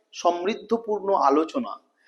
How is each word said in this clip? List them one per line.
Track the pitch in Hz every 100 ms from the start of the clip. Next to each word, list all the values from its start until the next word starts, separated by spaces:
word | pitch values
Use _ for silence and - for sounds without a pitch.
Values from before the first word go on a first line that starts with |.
| _ -
সমৃদ্ধপূর্ণ | 175 175 180 226 208 226 220 208 190 190 139
আলোচনা | 143 160 143 113 98 _ _